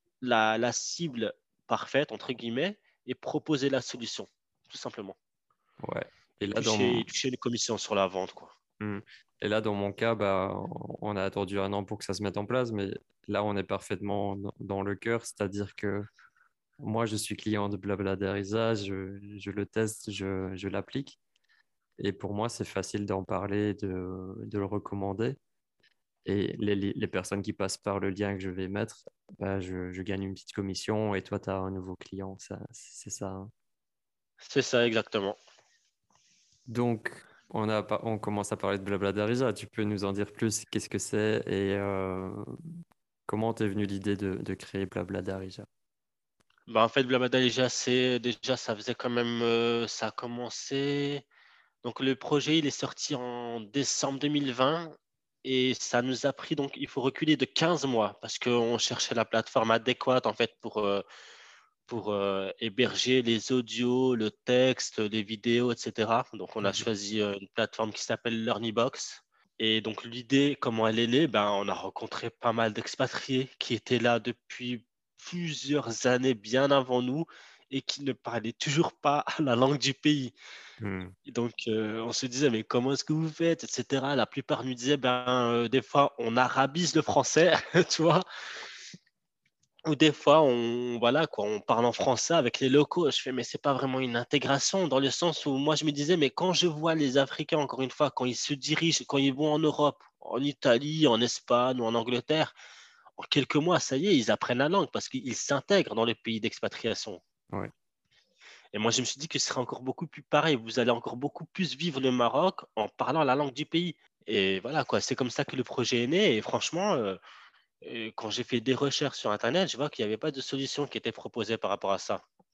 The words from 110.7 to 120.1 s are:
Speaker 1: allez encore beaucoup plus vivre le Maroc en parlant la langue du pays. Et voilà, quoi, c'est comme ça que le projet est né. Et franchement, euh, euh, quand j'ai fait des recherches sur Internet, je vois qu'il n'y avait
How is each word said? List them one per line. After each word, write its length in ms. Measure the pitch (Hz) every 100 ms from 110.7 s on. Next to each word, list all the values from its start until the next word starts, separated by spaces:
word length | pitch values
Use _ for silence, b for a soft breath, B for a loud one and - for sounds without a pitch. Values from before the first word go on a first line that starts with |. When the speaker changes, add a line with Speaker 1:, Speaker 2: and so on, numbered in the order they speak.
| 117
Speaker 1:
allez 120 | 120
encore 260 | 117 - 120
beaucoup 300 | 143 - 160
plus 280 | - 165
vivre 260 | 127 170 135
le 100 | 131
Maroc 480 | 123 117 127 185 - - -
en 120 | 107
parlant 360 | - 117 156
la 100 | 143
langue 200 | 131 143
du 100 | 127
pays. 320 | 151 165 175 - b _ -
Et 340 | 104 95 95
voilà, 240 | 120 151
quoi, 160 | 131 107
c'est 140 | -
comme 160 | - 127
ça 160 | - 139
que 100 | 131
le 80 |
projet 400 | 120 - 117 120
est 20 | 120
né. 300 | 170 208 110
Et 60 |
franchement, 500 | - 120 - 160 208
euh, 240 | 160 104 92 B B B B B _ -
euh, 240 | 117 110
quand 140 | - 110
j'ai 160 | 107
fait 160 | 120 120
des 140 | 113
recherches 420 | 123 143 - 139 -
sur 140 | 113
Internet, 400 | 104 117 165 180
je 80 | 113
vois 100 | 143
qu'il 160 | -
n'y 40 |
avait 100 | 107